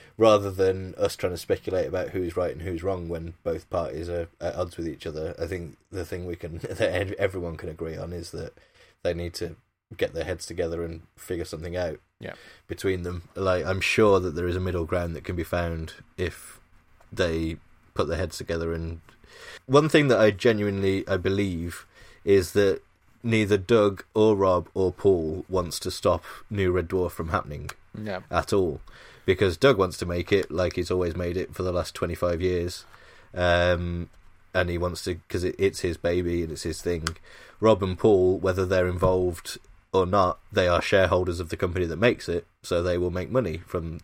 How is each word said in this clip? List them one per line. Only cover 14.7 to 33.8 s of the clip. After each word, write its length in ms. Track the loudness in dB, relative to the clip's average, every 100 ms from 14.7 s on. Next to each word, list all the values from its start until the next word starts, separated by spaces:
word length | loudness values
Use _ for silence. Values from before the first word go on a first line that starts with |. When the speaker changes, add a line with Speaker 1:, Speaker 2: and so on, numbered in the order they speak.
| -2
Speaker 1:
ground 300 | -2 -2 -4 -6
that 80 |
can 120 | -6 -6
be 60 |
found 500 | -4 -2 -2 -4 -8 -12 -18 -6
if 420 | -6 -6 -18 -20 _ _ _ _ _
they 440 | -2 0 0 -4 -6 -14 _ _
put 140 | -4 -2
their 80 | -2
heads 200 | -4 -6
together. 340 | -6 -4 -4
And 280 | -4 -6 -10 -16 _ -20 -20 -20 -18 2
one 220 | 4 6
thing 180 | 4 6
that 120 | 6
I 100 | 6
genuinely, 760 | 6 2 4 0 0 0 0 0
I 80 | -2
believe 680 | 0 0 0 -2 -6 -10 -18 -20 -20 -8
is 280 | 4 4 6
that 300 | 4 4 2 -6 _ _ _
neither 320 | 0 2 4 2
Doug 460 | 4 4 4 0 -4
or 220 | 4 4 6
Rob 320 | 4 4 0
or 180 | 0 0
Paul 520 | 2 4 4 2 -4 -2
wants 320 | -2 -2 -6
to 100 | -8
stop 320 | 0 0 0 -4 -18 -8
New 220 | 0 2
Red 160 | 2 0
Dwarf 220 | 0 -2
from 200 | -4 -4
happening 400 | -4 -4 -10 -12 -16 _ -10
Speaker 2:
Yeah. 200 | -8 -8 -4
Speaker 1:
at 220 | -4 0
all, 280 | 2 0 -4 -12 -20 -20 -6 -2
because 300 | 2 2 4
Doug 200 | 4 4
wants 220 | 2 0
to 80 | -4
make 240 | -4 0
it 200 | 0 0
like 240 | -2 -2 -2
he's 140 | -2
always 260 | -2 -2 -2
made 200 | -4 -4
it 160 | -6
for 80 | -4
the 80 | -2
last 220 | -2 -4
twenty-five 460 | -6 -6 -2 -2 0
years, 440 | 0 0 -2 -6 -16 -20 -20 -20 -12
um, 760 | 0 4 4 4 2